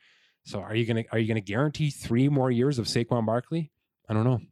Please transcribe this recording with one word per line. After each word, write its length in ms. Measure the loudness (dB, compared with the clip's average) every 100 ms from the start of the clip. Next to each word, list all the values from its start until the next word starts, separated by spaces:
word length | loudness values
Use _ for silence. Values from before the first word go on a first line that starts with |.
| _ _ _ _
So 160 | -12 -12
are 140 | -4
you 100 | -2
gonna, 200 | 0 0 0
are 60 | 0
you 100 | 0
gonna 120 | 0
guarantee 500 | 0 0 0 0 -4
three 380 | -4 -2 2 4
more 220 | 4 2
years 300 | 2 2 0
of 60 | -2
Saquon 380 | -2 0 0
Barkley? 460 | 0 -2 -2 -6 -6 _ _ _ -4
I 60 |
don't 100 | 0
know. 160 | 2 0 -4